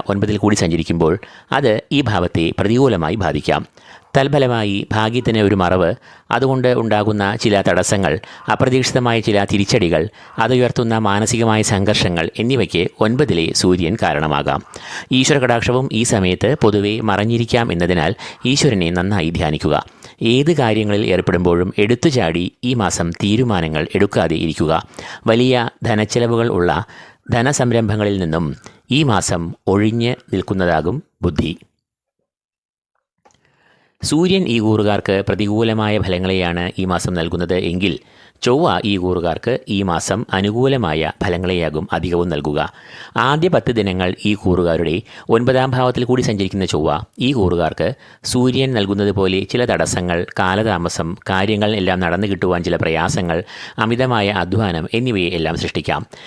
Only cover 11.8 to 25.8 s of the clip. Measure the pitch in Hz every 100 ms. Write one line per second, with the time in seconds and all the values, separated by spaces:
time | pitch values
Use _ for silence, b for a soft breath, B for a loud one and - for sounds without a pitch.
11.8 | 98 107 104 85 80 - 113 131 92 85
12.8 | 90 - 110 123 143 87 82 - 92 90
13.8 | 82 107 87 73 78 71 71 69 - B
14.8 | B B B 127 131 147 127 117 113 123
15.8 | 135 110 120 110 92 90 101 151 113 104
16.8 | 101 110 110 95 107 117 117 123 117 85
17.8 | 87 90 78 117 B B 123 139 151 104
18.8 | 85 90 92 104 80 85 82 78 78 73
19.8 | - B B B 113 123 143 160 120 107
20.8 | 107 104 113 90 90 87 90 87 90 -
21.8 | 104 120 165 127 87 82 92 _ 123 127
22.8 | 92 - 85 85 101 107 127 98 80 78
23.8 | 78 - 98 - 82 82 82 76 78 80
24.8 | - B B B 113 113 127 127 117 -